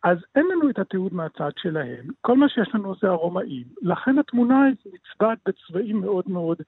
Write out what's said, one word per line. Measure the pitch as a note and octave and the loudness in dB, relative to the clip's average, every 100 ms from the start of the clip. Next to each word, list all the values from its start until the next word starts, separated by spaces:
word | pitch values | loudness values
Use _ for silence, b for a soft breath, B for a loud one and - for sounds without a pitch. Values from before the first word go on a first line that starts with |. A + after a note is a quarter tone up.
אז | F3 F3 - C#4 | 0 0 0 0
אין | F4+ | 2
לנו | F4+ D4 | 2 2
את | A3 | 0
התיעוד | F#3 F#3+ F#3 | -4 -4 -4
מהצד | F3+ D#3+ - E3 - | -4 -8 -6 -6 -6
שלהם, | F3+ D#3 B2+ A#2+ B2+ - | -4 -4 -6 -8 -14 -6
כל | - B3+ | 0 4
מה | C#4+ | 4
שיש | - G3 | 2 -2
לנו | A3 G3 F#3 | -2 -6 -2
זה | G3 | 0
הרומאים, | F3 E3+ F3+ F#3+ C3+ B2 - | 0 -2 -4 -6 -8 -12 -6
לכן | G#3 E3+ - C4+ | -2 -2 2 2
התמונה | C#4+ A#3+ A#3+ C4 C4+ B3+ - | 2 2 4 6 4 2 -6
נצבעת | F3+ - - G#3+ A3+ - | -20 -18 -2 0 0 -6
בצבעים | F#3+ - E3+ A3 G#3 | -8 -6 -6 -2 -2
מאוד | F#3+ F#3+ F#3 | -2 -2 -2
מאוד | F3+ E3 E3+ | -4 -2 -4